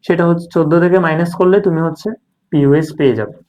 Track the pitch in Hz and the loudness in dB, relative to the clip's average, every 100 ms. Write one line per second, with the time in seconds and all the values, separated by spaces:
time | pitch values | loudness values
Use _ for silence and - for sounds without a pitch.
0 | - 170 170 170 - 175 156 165 175 185 | -2 0 2 0 -2 -2 0 2 2 2
1 | 165 160 170 - 185 196 196 160 165 160 | 0 -2 -4 0 2 2 0 -2 -4 -6
2 | 214 226 _ _ _ 156 139 143 156 - | -10 -12 _ _ _ 0 2 2 0 0
3 | 143 110 107 - | 0 0 -6 -12